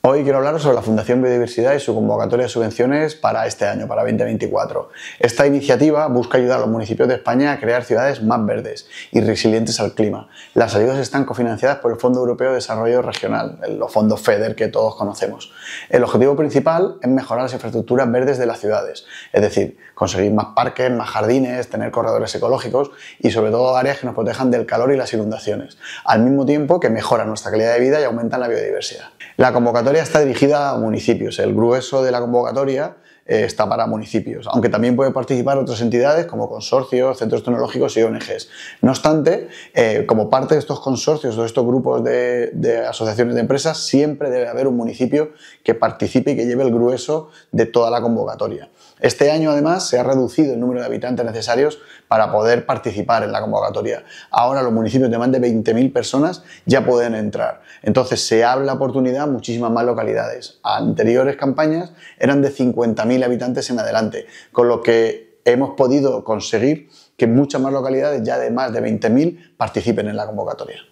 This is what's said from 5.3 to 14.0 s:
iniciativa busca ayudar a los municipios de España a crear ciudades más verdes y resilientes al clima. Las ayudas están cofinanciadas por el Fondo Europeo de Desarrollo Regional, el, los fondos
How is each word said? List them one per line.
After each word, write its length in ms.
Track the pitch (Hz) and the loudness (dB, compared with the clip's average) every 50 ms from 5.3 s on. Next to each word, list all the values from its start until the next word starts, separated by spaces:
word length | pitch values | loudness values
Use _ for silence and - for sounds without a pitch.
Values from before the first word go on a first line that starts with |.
| - - 143 | 4 4 4
iniciativa 580 | 143 139 139 139 143 127 113 147 156 151 147 156 | 4 4 2 2 2 4 4 4 4 4 2 0
busca 320 | 143 123 123 117 - - | 2 0 0 0 2 2
ayudar 220 | 127 123 123 127 120 | 2 2 2 2 0
a 20 | |
los 80 | 117 113 | 0 0
municipios 380 | 113 113 110 101 113 - - | -2 -2 -4 -6 0 0 2
de 80 | 123 127 | 2 2
España 360 | - - - 117 127 143 147 | 0 -2 0 0 2 2 0
a 80 | 139 - | 0 -2
crear 240 | - 113 117 123 117 | 0 0 0 0 0
ciudades 380 | - 120 110 127 139 131 117 | 0 0 2 2 0 0 0
más 240 | 107 110 120 117 107 | 0 0 2 2 0
verdes 400 | 104 110 110 - 107 107 - - - - - - - | -2 -2 -4 -4 -8 -12 -12 -16 -18 -20 -20 -16 0
y 120 | - 117 | 0 2
resilientes 580 | 104 107 107 - - 113 110 113 113 110 117 - | 2 2 0 2 2 2 2 2 0 -2 -2 -2
al 160 | 107 98 - | -2 -2 0
clima. 320 | - 110 104 98 101 - _ - - - - _ | 0 -2 -2 -2 -6 -12 _ -20 -20 -20 0 _
Las 220 | - 98 95 104 | 2 2 4 2
ayudas 240 | 101 110 127 131 139 | 2 2 2 0 -2
están 260 | 127 - - 139 135 | -4 -2 -2 -2 -2
cofinanciadas 540 | 135 113 120 120 117 107 98 123 131 139 135 | -2 -2 -2 -2 -2 -2 0 0 0 0 0
por 120 | - 117 | -2 -2
el 60 | 113 | -2
Fondo 220 | - - 127 127 127 | 0 0 0 2 2
Europeo 300 | 127 120 120 120 127 131 | 0 -2 0 0 0 0
de 60 | 131 | 0
Desarrollo 440 | 123 110 - 113 110 113 117 123 123 | -2 -2 -4 -4 -2 0 2 2 2
Regional, 560 | 117 - - - - 107 110 110 110 110 110 - - | 0 -2 -4 -4 -4 -4 -2 -4 -4 -6 -10 -10 -8
el, 160 | 107 104 104 | -8 -4 -6
los 120 | - - | -6 0
fondos 300 | - 107 | 2 2